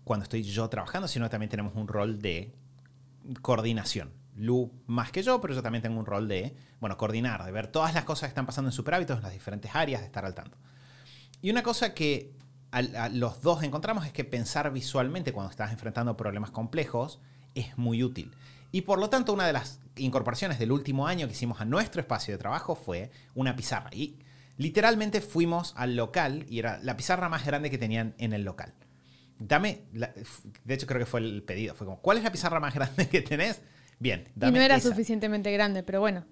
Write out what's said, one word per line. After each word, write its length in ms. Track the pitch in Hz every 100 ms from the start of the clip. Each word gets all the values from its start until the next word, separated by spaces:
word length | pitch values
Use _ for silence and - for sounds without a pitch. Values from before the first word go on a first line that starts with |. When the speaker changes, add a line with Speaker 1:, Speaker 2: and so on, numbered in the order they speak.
Speaker 1:
cuando 180 | - 107
estoy 180 | 101 113
yo 260 | 104 101 113
trabajando, 380 | 107 87 - 127
sino 200 | 120 113
también 220 | 110 107
tenemos 240 | 107 104 110
un 120 | 104
rol 320 | 104 104 107
de 340 | 104 82 104 - - - - - - - - 123
coordinación. 720 | - 120 113 113 98 120 131 - -
Lu 380 | 107 107 123 123 - -
más 260 | 117 110
que 100 | -
yo, 180 | 202 254
pero 140 | 196
yo 80 | 131
también 200 | 117 117
tengo 160 | 113 113
un 80 | 110
rol 200 | 101 107
de, 300 | 95 104 - - -
bueno, 160 | 110 95
coordinar, 480 | 110 110 123 104
de 80 | 90
ver 140 | 98 113
todas 280 | 160 160
las 100 | 160
cosas 240 | - 151 143
que 20 |
están 160 | 131 131
pasando 220 | - 135
en 20 |
Superhábitos, 460 | - 113 175 175 123
en 40 |
las 100 | 101
diferentes 380 | 95 - 101 101
áreas, 260 | 147 160 127
de 60 | 101
estar 180 | -
al 100 | 95
tanto. 220 | 90 - - - - - - - - - -
Y 80 | 185
una 120 | 226
cosa 300 | 226 226 226
que 380 | - 151 139 - - - - -
al, 260 | 123 123 107
a 120 | 117
los 340 | 120 120 -
dos 200 | 147 165
encontramos 440 | 151 147 160 220 151
es 60 |
que 120 | -
pensar 480 | 135 123 117 151 147
visualmente 600 | 135 120 135 127 170 143
cuando 180 | 110 98
estás 200 | - 107
enfrentando 440 | 110 113 107 120 113
problemas 340 | 107 101 104
complejos 680 | - 113 156 147 120 139 - - - -
es 220 | - 120 -
muy 260 | 120 117
útil. 320 | 127 127 - - - - -
Y 120 | 185
por 160 | 185 190
lo 120 | 208
tanto, 240 | 262 240
una 120 | 202 180
de 60 |
las 280 | 139 - - - -
incorporaciones 640 | 131 131 117 120 196 131
del 140 | 117
último 340 | 139 143 135 143
año 200 | 180 139
que 80 |
hicimos 260 | 101 120 110
a 60 | 110
nuestro 340 | 151 220 175
espacio 320 | 143 113 -
de 60 | 98
trabajo 360 | 101 139 -
fue 360 | 165 - 87 107 - -
una 200 | - 131
pizarra. 360 | 127 - 113 -
Y 260 | - 147 - - - - -
literalmente 640 | 151 160 220 226 214 208
fuimos 540 | - 160 170 170 165 -
al 180 | 123
local 520 | 120 113 180 151 143 139
y 100 | 113
era 200 | 113 -
la 140 | 127 113
pizarra 320 | - 180 180
más 160 | 160
grande 240 | 135 143 151
que 60 | 131
tenían 380 | 113 113 113 110
en 160 | 120
el 120 | 107
local. 280 | 98 90 85 - - - _ - - -
Dame, 440 | 104 147 202 - -
la, 220 | 113 117 - - - - -
de 80 | 110
hecho 120 | 131 131
creo 140 | 131
que 60 | 120
fue 140 | 120
el 220 | 113 104
pedido, 320 | - 95 110
fue 100 | - 98
como, 140 | 95
"¿Cuál 160 | - 220
es 80 |
la 80 | 220
pizarra 280 | 180 175 165
más 140 | 147
grande 340 | 135 131 - 185
que 120 | 185
tenés?". 380 | - 151 196 214 - - - _
"Bien, 300 | 123 92 -
Speaker 2:
Y 100 | -
Speaker 1:
dame 200 | 254 247
Speaker 2:
no 60 |
era 120 | 262 269
Speaker 1:
esa". 120 | 247
Speaker 2:
suficientemente 640 | 208 226 220 214 208 202
grande, 300 | 202 208 190
pero 180 | 180 196
bueno, 240 | 214 185 170